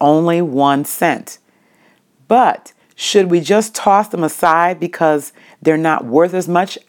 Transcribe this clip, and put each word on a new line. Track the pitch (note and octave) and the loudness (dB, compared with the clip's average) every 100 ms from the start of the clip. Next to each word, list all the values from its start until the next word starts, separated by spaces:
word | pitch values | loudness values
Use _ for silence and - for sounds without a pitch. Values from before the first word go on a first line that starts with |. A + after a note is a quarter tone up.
only | C#3+ D#3 E3+ E3+ | 2 2 2 0
one | F3 C3 C#3 C#3 | -2 0 0 0
cent. | D3 - E3+ C3 - - _ _ _ _ _ _ _ _ - | -4 -4 -2 -4 -8 -20 _ _ _ _ _ _ _ _ 0
But | A#3 A3 - - _ _ | 2 2 -2 -10 _ _
should | - - G#3 F#3 | -12 -2 0 2
we | F3 | 0
just | D3+ G#3 A3 | 2 0 -2
toss | - - G3 G#3+ | -4 2 2 0
them | F3 | -4
aside | D#3 - F3 D#3+ F3 F3 | -4 -2 0 2 0 -2
because | E3+ - D#3+ D3+ C#3+ - - _ | -8 -2 0 0 -4 -14 -20 _
they're | D3+ D#3 | 0 0
not | D#3+ D#3 | 0 -2
worth | A#2+ B2+ F3 | 0 0 0
as | F#3 E3+ | 0 -2
much | F3 F#3+ - | -2 -2 -6